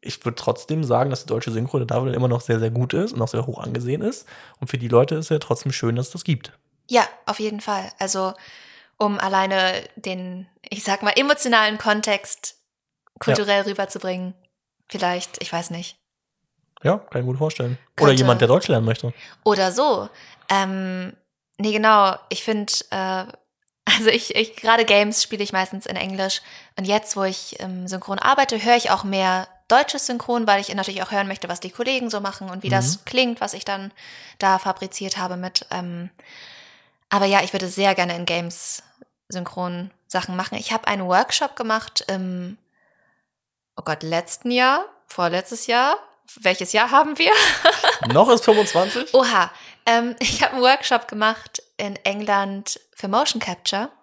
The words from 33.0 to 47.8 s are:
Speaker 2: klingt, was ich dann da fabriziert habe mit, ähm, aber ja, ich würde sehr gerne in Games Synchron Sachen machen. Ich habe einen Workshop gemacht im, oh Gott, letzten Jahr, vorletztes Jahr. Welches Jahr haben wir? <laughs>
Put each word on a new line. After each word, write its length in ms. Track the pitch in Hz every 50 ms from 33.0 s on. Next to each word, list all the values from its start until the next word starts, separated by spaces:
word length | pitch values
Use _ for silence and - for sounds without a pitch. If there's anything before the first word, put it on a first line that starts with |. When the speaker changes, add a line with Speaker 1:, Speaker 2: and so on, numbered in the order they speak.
| _
Speaker 2:
klingt, 340 | - - 254 262 247 233 -
was 140 | - 202 -
ich 100 | 196 -
dann 260 | - 202 190 196 196 - - - - - - - - - _
da 200 | - 190 190 185
fabriziert 580 | - 196 190 - 196 190 - - 196 190 -
habe 200 | 196 185 180 180
mit, 300 | 180 180 185 - - - -
ähm, 400 | - 185 180 175 175 175 170 190 _ _ - - - - - - - - - - - _ _ _ _ _ _ _
aber 180 | - 202 196
ja, 160 | 196 196 196 160
ich 100 | 185 -
würde 160 | 190 185 180
sehr 260 | 170 - 196 196 190
gerne 200 | 185 175 175 170
in 80 | 170 175
Games 560 | 170 170 170 175 170 175 - - - - - - _ _ _ - _ _ _ _ _
Synchron 600 | - 185 180 - - - 180 180 175 175 180 190 _ _ _ _
Sachen 280 | - 185 175 - 180
machen. 200 | 180 185 - - 208
Ich 140 | 226 - 226
habe 140 | 220 - -
einen 180 | 202 196 190
Workshop 500 | 180 180 185 180 180 - - - - -
gemacht 480 | - 240 226 220 220 - - _ - - -
im, 500 | 190 190 185 185 185 180 180 180 202 - _ _ _ _ _ _ _ _ _ _ _ _ _ _ _ _ _ _ _ _ _ _ _
oh 60 | - -
Gott, 180 | - 156 151 -
letzten 480 | 160 165 165 175 - - - - 240
Jahr, 340 | 247 247 254 254 269 311 381 415 - _ _
vorletztes 600 | _ - - 175 170 170 180 190 - 240 226 -
Jahr. 300 | - 233 240 254 277 330 427 - - _ _ _ - - -
Welches 320 | 220 - 185 185 185 175 -
Jahr 180 | 214 226 247
haben 280 | 247 285 311 302 302 -
wir? 140 | 320 359 427 453 415 - - - - -
<laughs> 420 | 403 -